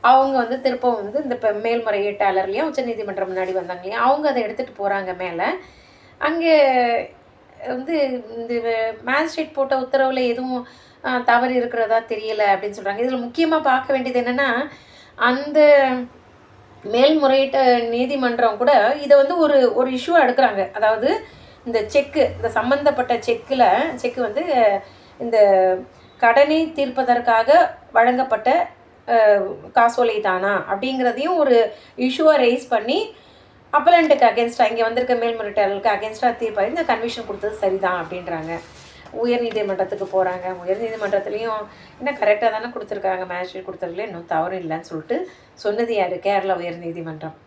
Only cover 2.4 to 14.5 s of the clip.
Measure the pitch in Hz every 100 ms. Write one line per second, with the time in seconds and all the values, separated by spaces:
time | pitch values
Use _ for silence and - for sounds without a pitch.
2.4 | 190 208 311 269 240 220 208 185 190 185
3.4 | 185 185 180 180 185 226 240 285 302 247
4.4 | 214 208 254 - 202 196 185 180 185 170
5.4 | 208 370 - - _ _ _ _ 294 330
6.4 | 330 311 269 254 240 233 - - _ _
7.4 | _ - - 254 269 320 277 254 220 226
8.4 | 233 240 226 226 226 220 247 269 320 311
9.4 | 302 - 269 269 254 269 262 262 247 240
10.4 | 254 254 247 - - _ - 254 240 240
11.4 | 254 254 240 233 220 226 226 214 220 214
12.4 | 208 190 208 202 196 202 247 262 240 -
13.4 | 330 320 285 254 262 269 254 247 240 247
14.4 | 269